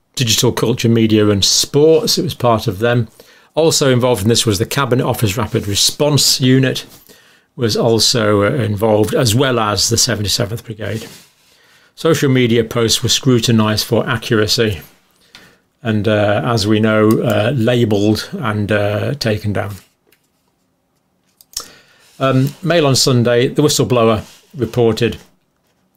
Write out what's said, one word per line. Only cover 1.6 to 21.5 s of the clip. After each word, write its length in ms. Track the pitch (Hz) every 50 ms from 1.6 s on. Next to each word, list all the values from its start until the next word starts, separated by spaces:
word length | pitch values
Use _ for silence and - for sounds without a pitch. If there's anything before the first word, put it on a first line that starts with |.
| - - - 143 151 160 160 156 - - - 185
It 60 | 180
was 100 | 143 -
part 320 | - 127 120 113 107 -
of 120 | 113 95 95
them. 300 | 113 117 123 123 113 - _ - - _ - _ _ _ -
Also 360 | 151 165 160 156 - 151 135
involved 320 | 127 120 127 127 123 104
in 60 | 98 113
this 180 | 117 107 -
was 120 | 113 98 90
the 80 | -
Cabinet 380 | - - 139 139 117 123 127 -
Office 300 | 143 117 - 117 101 95
Rapid 320 | 123 104 - - 113 92 101
Response 720 | 98 - - - - - 147 147 151 135 - - - -
Unit, 460 | 131 127 131 131 131 131 123 - - - - - _ - - _ _ _ _ _ _ _ -
was 200 | - 120 110 -
also, 640 | 226 165 117 113 110 - - - 120 107 104 107 101
uh, 80 | 101 104
involved, 640 | - 127 107 104 107 98 110 110 107 104 107 - -
as 180 | - 131 110
well 280 | 104 127 143 131 123 117
as 280 | 107 104 104 101 - -
the 80 | 117
seventy-seventh 680 | - - - 110 101 107 92 - - 117 95 117 113 -
Brigade. 420 | - 107 101 107 101 107 113 - - - - - _ _ _ _ _ _ _ _ _ _ _ _ _ _
Social 340 | - - 165 160 160 151 135
media 360 | 131 127 123 113 113 117 110
posts 360 | - - 120 113 107 - -
were 80 | - 107
scrutinised 800 | - - - 135 127 117 120 - 113 110 107 107 107 104 -
for 220 | - 120 107 - -
accuracy 720 | 123 113 - - 120 107 107 95 - 131 113 107 98 - - - _ _ _ _ _ _ _ _ _ - - - _ _ _ _ _ _
and, 260 | - 113 107 104 98 107
uh, 340 | 107 104 104 104 101 117 127
as 220 | 127 117 107 98
we 140 | 107 110 107
know, 300 | 110 110 110 107 107 107 110 -
uh, 300 | - 120 104 107 107 120 151
labelled 760 | 123 110 120 123 120 117 104 107 101 101 107 107 - - -
and, 400 | - 202 135 110 104 104 101 98
uh, 420 | 107 104 101 104 104 104 104 113 143
taken 380 | 143 - 113 107 107 - 107
down. 220 | 98 - 98 101 101 90 - _ _ _ _ _ _ _ _ _ _ _ _ _ _ _ _ _ _ _ _ _ _ _ _ _ _ _ _ _ _ _ _ _